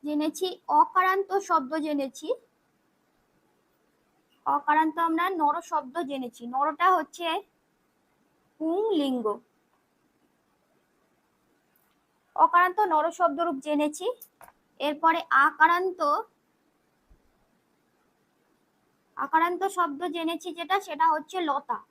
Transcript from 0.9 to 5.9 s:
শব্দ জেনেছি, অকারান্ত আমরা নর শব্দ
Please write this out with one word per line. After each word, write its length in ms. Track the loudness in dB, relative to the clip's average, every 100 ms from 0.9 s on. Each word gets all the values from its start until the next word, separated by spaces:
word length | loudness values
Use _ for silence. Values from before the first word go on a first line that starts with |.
| 4 2 2 0 -2 0
শব্দ 240 | 0 0 -4 -2
জেনেছি, 420 | -4 -4 -8 -6 -6 _ _ _ _ _ _ _ _ _ _ _ _ _ _ _ _ _ _ _ _ -4
অকারান্ত 500 | -2 2 2 2 0 -2
আমরা 160 | 0 -2 0
নর 160 | 0 0 -2
শব্দ 240 | -6 -4